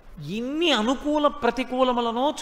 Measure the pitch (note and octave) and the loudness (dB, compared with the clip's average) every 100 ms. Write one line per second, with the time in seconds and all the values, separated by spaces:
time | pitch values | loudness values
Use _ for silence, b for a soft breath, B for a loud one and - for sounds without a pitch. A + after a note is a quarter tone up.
0 | - - D3 G#3 B3 D4+ F4 B3 G#3+ C4+ | -20 -14 -8 -6 -4 0 2 2 2 0
1 | C#4+ D4+ D4 D4 A#3 B3 B3+ B3+ B3+ B3 | 0 2 2 2 0 0 -2 0 2 2
2 | A#3 A3+ C#4 D4+ | 0 0 0 0